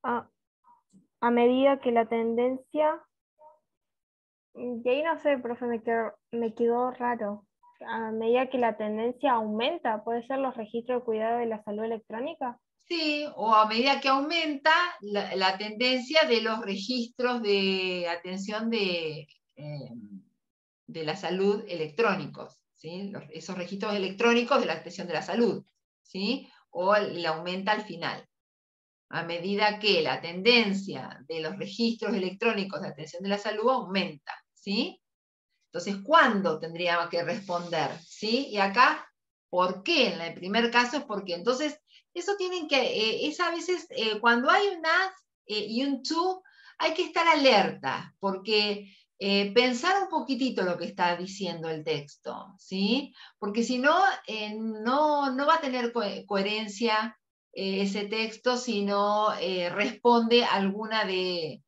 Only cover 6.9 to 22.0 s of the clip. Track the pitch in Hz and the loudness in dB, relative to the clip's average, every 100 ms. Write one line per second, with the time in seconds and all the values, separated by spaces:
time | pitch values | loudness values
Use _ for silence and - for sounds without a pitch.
6.9 | 247 240 233 208 208 _ _ - _ 226 | -2 -4 -2 -4 -6 _ _ -20 _ -8
7.9 | 220 220 220 226 247 254 262 233 214 214 | -6 -4 -2 2 2 2 0 0 0 -4
8.9 | 214 233 247 277 233 220 214 254 339 247 | -2 -4 0 0 2 0 -2 -2 -2 -2
9.9 | 214 226 233 233 269 269 233 214 233 240 | -2 -2 -6 -4 -4 -2 -4 -8 -8 -2
10.9 | 247 247 220 220 240 233 220 220 208 226 | -4 -2 -2 0 -2 -2 -6 -8 -6 -4
11.9 | 226 _ 220 277 330 254 240 _ _ _ | -6 _ -8 -8 -6 -8 -8 _ _ _
12.9 | 339 302 294 294 - 214 214 214 220 269 | -4 -2 -2 -4 -2 4 6 6 4 2
13.9 | 277 269 269 294 339 311 277 311 330 349 | 2 2 2 2 0 -2 0 4 4 4
14.9 | - 202 202 196 190 190 190 214 214 247 | -4 -4 -4 -2 2 2 2 -6 0 2
15.9 | 254 233 311 285 233 220 226 202 196 214 | 2 2 4 4 4 2 -2 -4 -6 -4
16.9 | 254 233 - 247 247 208 202 190 190 185 | -4 -4 -2 -2 0 2 2 2 0 0
17.9 | 180 175 170 180 190 196 214 226 226 190 | -2 -4 -4 -6 -8 -6 -4 -2 0 0
18.9 | 175 160 147 147 _ _ - 147 147 120 | -2 -4 -8 -14 _ _ -16 -12 -12 -12
19.9 | 117 104 98 _ _ _ _ _ _ - | -14 -16 -18 _ _ _ _ _ _ -16
20.9 | 165 156 151 165 185 196 208 - 170 151 | -8 -6 -6 -4 0 2 2 -4 -8 -6
21.9 | - | 0